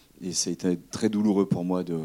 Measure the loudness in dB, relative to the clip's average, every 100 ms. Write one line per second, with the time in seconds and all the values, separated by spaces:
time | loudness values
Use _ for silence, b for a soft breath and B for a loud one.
0 | b -12 -6 -4 -4 -2 0 -2 -4 -2
1 | 0 2 4 4 2 0 0 -2 -2 -4